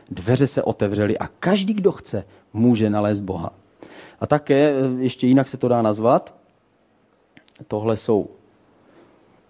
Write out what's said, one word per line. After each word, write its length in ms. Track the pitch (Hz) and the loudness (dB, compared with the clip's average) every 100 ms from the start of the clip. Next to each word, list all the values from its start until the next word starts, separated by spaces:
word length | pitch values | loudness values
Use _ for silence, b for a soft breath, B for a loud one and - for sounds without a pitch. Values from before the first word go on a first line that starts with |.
| B | B
dveře 380 | - 87 123 131 | -10 -2 0 2
se 160 | - | 0
otevřely 540 | - 113 104 101 104 - | -4 -2 -2 0 -2 -2
a 100 | - | -6
každý, 460 | - 170 202 196 | -6 -2 0 0
kdo 180 | 214 185 | 0 0
chce, 340 | - - 107 - b b | -2 -8 -10 -10 b b
může 360 | 107 120 113 107 | 0 2 4 2
nalézt 320 | 104 104 104 | 0 0 -2
Boha. 320 | 98 90 80 - _ _ B B B B | -4 -8 -8 -12 _ _ B B B B
A 80 | - | -2
také, 460 | 147 147 139 147 | -2 2 2 2
eh, 280 | 135 135 127 | 2 -2 -2
ještě 260 | 127 - 127 | -4 -2 2
jinak 200 | 131 131 | 4 2
se 100 | 123 | -2
to 100 | 123 | 0
dá 140 | 120 | 2
nazvat, 520 | 113 104 113 156 - - _ _ _ _ _ _ _ _ _ - _ _ - | 0 0 2 2 0 -18 _ _ _ _ _ _ _ _ _ -20 _ _ -8
tohle 300 | 107 110 110 | -6 -2 -4
jsou, 320 | - 107 - - _ _ _ _ b b b b b b _ | 0 0 0 -10 _ _ _ _ b b b b b b _